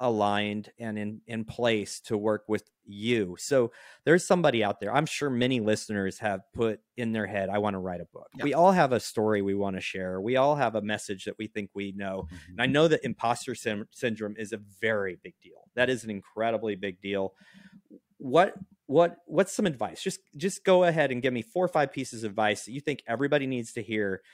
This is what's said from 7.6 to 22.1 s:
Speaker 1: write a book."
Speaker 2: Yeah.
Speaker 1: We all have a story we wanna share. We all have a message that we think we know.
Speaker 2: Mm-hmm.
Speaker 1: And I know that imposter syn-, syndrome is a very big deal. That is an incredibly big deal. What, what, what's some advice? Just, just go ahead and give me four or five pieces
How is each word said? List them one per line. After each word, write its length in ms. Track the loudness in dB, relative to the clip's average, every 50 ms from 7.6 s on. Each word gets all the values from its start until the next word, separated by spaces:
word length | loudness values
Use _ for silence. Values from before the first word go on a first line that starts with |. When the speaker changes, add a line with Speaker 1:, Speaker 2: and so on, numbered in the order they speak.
| 0 0 -2 -2
Speaker 1:
write 220 | -4 -6 -6 -8
a 60 | -10
book." 220 | -12 -16 -20 -20 -18 -12
Speaker 2:
Yeah. 100 | -4 -4
Speaker 1:
We 100 | -2 4
all 180 | 6 6 6 8
have 200 | 6 4 4 4
a 60 | 0
story 420 | 0 -2 -2 0 2 2 2 2
we 140 | 2 0 0
wanna 280 | 0 -2 -2 -4 -4 -6
share. 380 | -6 -8 -6 -6 -6 -6 -4
We 160 | -2 0 2
all 200 | 2 4 4 4
have 180 | 2 2 0 0
a 60 | -2 -2
message 440 | -2 -4 -4 -4 -6 -8 -8 -8
that 100 | -10 -10 -8
we 80 | -10
think 240 | -8 -8 -8 -8 -8 -8
we 180 | -8 -8 -8 -8
know. 300 | -8 -8 -6 -6 -6 -8
Speaker 2:
Mm-hmm. 300 | -10 -12 -16 -18 -14 -4
Speaker 1:
And 100 | 0 0
I 40 |
know 220 | 2 4 6 6 6
that 160 | 4 2 0
imposter 500 | -4 -6 -2 0 0 0 0 -2 -8 -8
syn-, 320 | -4 -2 -4 -2 -2 -6 _ _
syndrome 420 | -4 -4 -4 -2 -2 -6 -8 -6
is 160 | -8 -8 -8 -8
a 40 |
very 600 | -10 -10 -14 -12 -4 0 0 2 2 0 -2 -6 -8 -14
big 120 | -18 -18 _ _
deal. 260 | -20 -20 -20 -20 _ -2
That 160 | 0 0 2
is 120 | 0 -2 -4
an 80 | -6
incredibly 640 | -8 -8 -8 -10 -6 -2 -2 0 0 0 -2 -2 -4
big 260 | -4 -6 -8 -8 _
deal. 340 | -6 -4 -2 -2 -2 -4 _ _ -20 _ _ -20 -20 -20 _ -20 _ _ -20 -20 _ _ _
What, 380 | -14 -8 2 4 4 4 4 2 -8 -16 _ _ _ _
what, 320 | 0 4 4 4 4 2 -6 _
what's 260 | -4 0 0 0 0 0
some 140 | -2 0
advice? 360 | 0 0 -2 -6 -6 -6 -6 -8
Just, 180 | -8 -8 -8 _ _ -14
just 280 | -6 -6 -6 -6 -2 2
go 180 | 4 6 6 6
ahead 280 | 4 4 4 2 2 0
and 100 | 0 0
give 100 | 0 0
me 80 | 0 -4
four 220 | -4 -2 0 0
or 40 | 2
five 240 | 2 2 0 0 -2
pieces 320 | -6 -8 -8